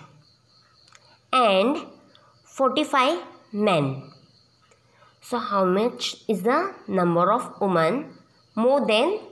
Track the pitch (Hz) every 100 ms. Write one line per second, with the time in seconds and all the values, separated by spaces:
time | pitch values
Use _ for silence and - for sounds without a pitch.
0 | - - _ _ _ _ _ _ _ -
1 | _ _ _ 262 226 190 220 320 - -
2 | - _ _ _ _ - 262 302 294 277
3 | 254 349 - - _ 208 214 170 139 135
4 | - - _ _ _ _ _ _ _ _
5 | _ _ - 240 226 202 185 190 233 -
6 | - - - 196 202 285 381 - - 190
7 | 175 170 180 233 - - 202 170 160 247
8 | 320 - _ _ _ 214 240 277 220 214
9 | 302 427 -